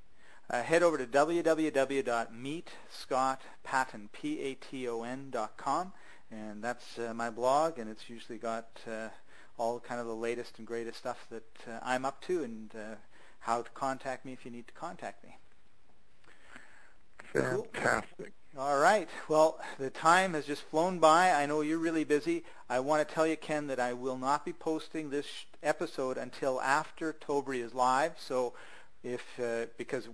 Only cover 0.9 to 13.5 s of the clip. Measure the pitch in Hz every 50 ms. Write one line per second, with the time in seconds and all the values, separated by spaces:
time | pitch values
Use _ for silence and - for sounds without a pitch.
0.9 | 156 139 131 120 123 139 151 160 170 170 160 160 160 156 156 151 139 135 135 131
1.9 | 139 135 120 123 117 117 113 104 113 113 127 139 156 175 - - - - - -
2.9 | - - - - 139 127 131 131 131 - - - - - - - - 131 131 -
3.9 | - 110 104 104 - - - 147 156 143 139 135 131 - - - 139 131 127 120
4.9 | 117 113 117 120 127 135 139 135 123 117 107 104 - - - 135 139 165 180 190
5.9 | - - - - - - - - 113 110 107 107 104 104 107 120 120 - - -
6.9 | - - 117 117 113 117 117 117 107 113 120 127 135 151 160 165 - 127 110 107
7.9 | 110 - - - 120 113 - - 120 104 117 113 113 113 113 - - - - 117
8.9 | 113 110 110 107 - - - - - - - - - - 117 117 120 120 - -
9.9 | 123 120 117 117 113 110 117 117 120 120 117 - - - 110 104 117 117 113 113
10.9 | 110 - - 127 120 - - - 120 110 - - - - - 120 113 117 - 127
11.9 | 127 127 131 135 - - - - 180 170 143 117 113 110 110 107 - 110 104 110
12.9 | 110 104 - - - - - - - - - 113